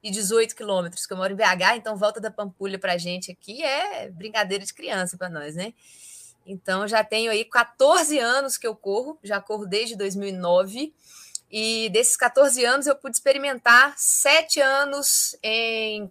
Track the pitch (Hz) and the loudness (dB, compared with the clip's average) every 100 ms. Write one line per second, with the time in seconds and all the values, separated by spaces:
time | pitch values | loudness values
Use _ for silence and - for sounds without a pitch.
0 | 214 196 190 226 226 - 214 190 170 - | -10 -6 0 2 0 -2 -4 -2 -2 -8
1 | - 185 190 196 208 185 190 240 226 208 | -8 -4 -4 2 2 4 2 0 -4 -2
2 | 208 220 214 - 202 - 196 190 190 180 | -2 -2 -8 -8 -10 -8 -8 -4 -2 -2
3 | 175 180 180 180 - 240 311 277 403 349 | -4 -8 -10 -16 -18 -6 -4 -2 -4 -8
4 | 196 170 214 214 196 196 196 - - 202 | -12 -14 -6 -4 -2 -4 -6 -12 -8 -4
5 | 180 180 185 160 147 160 208 - _ - | -4 -6 -10 -10 -10 -10 -10 -12 _ -20
6 | - - - _ - 190 - 190 208 220 | -20 -20 -20 _ -18 -10 -4 -4 2 2
7 | 214 214 226 214 226 240 233 - 269 359 | 2 0 0 -2 0 0 0 4 6 6
8 | 294 294 233 262 269 - 233 214 196 202 | 4 0 2 0 0 -4 -6 -6 -4 -4
9 | 269 311 202 202 196 214 202 208 233 214 | -6 -12 -6 -6 -6 -8 -4 -4 -4 -4
10 | 196 190 196 185 175 180 190 226 311 _ | -6 -4 -6 -4 2 2 2 -4 -10 _
11 | _ - - - _ 214 220 226 220 202 | _ -20 -14 -14 _ -4 -2 -2 0 2
12 | 254 - 240 269 277 254 240 277 285 277 | 2 2 2 4 4 4 2 2 0 -2
13 | 269 233 285 277 277 247 240 240 277 285 | -4 0 2 2 -2 0 6 6 6 2
14 | - - 277 311 320 311 269 269 285 285 | 0 2 4 4 4 2 4 2 0 -2
15 | 277 - - - 214 220 226 226 220 214 | 0 0 0 -4 -4 -2 -2 -2 -4 -6
16 | 202 | -10